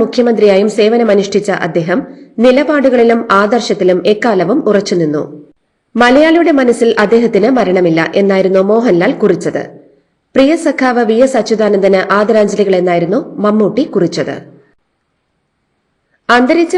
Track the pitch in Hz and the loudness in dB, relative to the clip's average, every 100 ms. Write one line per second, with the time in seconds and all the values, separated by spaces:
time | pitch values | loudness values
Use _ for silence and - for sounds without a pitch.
0 | 220 - 240 220 208 190 214 208 214 233 | 0 0 0 2 2 2 0 0 0 0
1 | 220 202 196 202 - 180 175 165 165 190 | 0 0 0 -2 -2 -4 -4 -4 -2 -4
2 | - - - - 240 254 294 294 262 247 | -6 -12 -14 0 2 2 0 0 2 2
3 | 233 233 226 196 208 233 220 185 190 185 | 2 0 0 0 0 -2 -2 -2 0 0
4 | 202 214 240 196 170 269 214 202 196 180 | 0 -2 -2 -2 0 -2 0 0 0 -2
5 | 156 147 - - - _ _ _ _ 226 | -2 -4 -8 -14 -20 _ _ _ _ 0
6 | 240 262 311 330 330 285 254 233 233 220 | 2 4 4 4 2 2 0 0 0 0
7 | 208 233 233 196 214 262 185 185 180 160 | 2 2 2 0 0 0 0 0 0 0
8 | 165 - 196 190 190 190 196 220 233 175 | -2 0 0 0 0 0 2 0 0 0
9 | 190 - 208 170 165 143 - - - _ | 0 0 0 0 -4 -6 -8 -16 -20 _
10 | _ _ _ - 269 330 320 269 262 240 | _ _ _ 0 2 2 -2 -2 -2 0
11 | 226 226 262 247 214 214 214 202 190 190 | 0 2 2 0 -2 -2 0 0 2 0
12 | 185 196 208 214 208 - 190 185 180 175 | 0 0 2 2 0 0 0 0 0 0
13 | 170 220 - - 208 214 208 220 311 202 | -2 -4 -6 -4 -2 0 0 -2 -4 -2
14 | 170 170 139 127 - - _ _ _ _ | -2 -4 -8 -8 -14 -20 _ _ _ _
15 | _ _ _ _ _ _ _ _ _ _ | _ _ _ _ _ _ _ _ _ _
16 | _ _ - 240 254 330 339 | _ _ -2 0 2 0 0